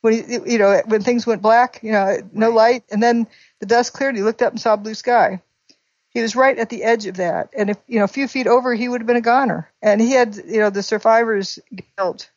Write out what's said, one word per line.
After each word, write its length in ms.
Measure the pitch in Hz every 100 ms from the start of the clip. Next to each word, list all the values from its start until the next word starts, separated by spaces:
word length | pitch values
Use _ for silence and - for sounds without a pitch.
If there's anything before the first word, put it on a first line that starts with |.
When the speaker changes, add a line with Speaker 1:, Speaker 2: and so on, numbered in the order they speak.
Speaker 1:
When 120 | 226
he, 400 | 226 - 240 -
you 60 | 233
know, 220 | 202 196 220
when 160 | 214
things 240 | 202 240 233
went 160 | 214
black, 380 | 214 226 247 -
you 100 | 220
know, 280 | 208 196 196 190
no 180 | 208 226
Speaker 2:
Right. 60 | 226
Speaker 1:
light, 280 | 226 247 _
and 100 | 208
then 260 | 233 240 226 _ _ _
the 60 | 196
dust 280 | 233 240
cleared, 220 | - 269 226
he 60 |
looked 220 | 208 226
up 100 | 240
and 80 | 226
saw 140 | 226 214
blue 180 | 208
sky. 480 | 220 - 240 - 190 _ _ _ _ _ _ _
He 120 | 240
was 140 | 226 226
right 220 | 262 254
at 120 | 226
the 140 | 233
edge 220 | 220 233 208
of 120 | 185
that. 320 | 175 - - -
And 140 | 202
if, 80 | 208 _
you 120 | 233
know, 60 | 202
a 20 |
few 200 | - 277
feet 200 | 262 240
over, 260 | 240 254
he 160 | 226 247
would 120 | 247
have 60 | 233
been 100 | 240
a 40 |
goner. 480 | 233 247 262 165 - _
And 180 | 208 208
he 100 | 233
had, 240 | 262 233 208
you 240 | - 220
know, 120 | 208
the 100 | 196
survivor's 800 | 196 214 226 226 233 208 196 - _ 190 - -
guilt. 340 | 185 - -